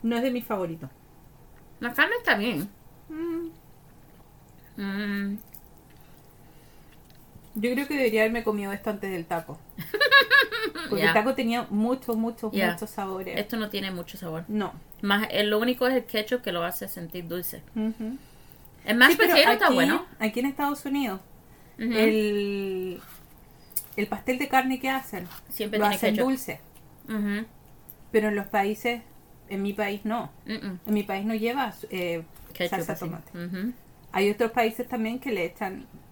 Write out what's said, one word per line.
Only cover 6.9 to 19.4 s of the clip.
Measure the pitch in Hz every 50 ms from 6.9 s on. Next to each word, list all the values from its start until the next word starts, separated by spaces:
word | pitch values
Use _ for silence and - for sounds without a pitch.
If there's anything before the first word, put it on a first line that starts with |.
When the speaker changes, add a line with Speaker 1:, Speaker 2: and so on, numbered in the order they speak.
| - - - - - - - - - - - - -
Speaker 1:
Yo | 214 208 240
creo | 247 254 285 277
que | 302
debería | 285 262 226 214 214
haberme | 220 220 226 233 226
comido | 220 214 208 202 196
esto | 202 202 - 226
antes | 208 196 196 190
del | 190 175 170
taco. | - 175 165 165 - 143 - - - -
Speaker 2:
<laughs> | - 165 - - 415 554 554 539 554 523 - 494 554 539 - 440 466 440 381 - 330 330 277
Speaker 1:
Porque | 214 180
Speaker 2:
Ya. | 160 165
Speaker 1:
el | 165
taco | 180 208 262 262
tenía | 269 247 226 233 240 233 -
muchos, | 196 208 214 240 254 262 - - 226
muchos, | 220 226 226 226 - - 214
Speaker 2:
Ya. | - 196 190 175
Speaker 1:
muchos | 175 170 214 208
sabores. | - - 196 190 190 185 190 190 - -
Speaker 2:
Esto | 208 208 -
no | 226 214 208
tiene | 208 202 196 190
mucho | 185 175 170 - -
sabor. | - 185 165 160 165 170 -
Speaker 1:
No. | 214 214 202 170 - - - - - -
Speaker 2:
Más, | - 202 196 208 220 -
eh, | - 190 208
lo | 208 214 214
único | 226 240 247 - 254
es | 254 262
el | 247 247
ketchup | - - 214 214 214 254 247
que | - 202
lo | 175 175 180
hace | 175 185 - 196 185
sentir | - 185 170 165 - 180 170 165
dulce. | 170 180 170 - - - - - -
Speaker 1:
Ujú. | 226 214 220 220 - 226 220 254 269 - - - - - - - - - - - - -
Speaker 2:
El | - 220
mashed | 240 247 285
Speaker 1:
Sí, | 330 -
pero | 440 359 339
Speaker 2:
potato | 294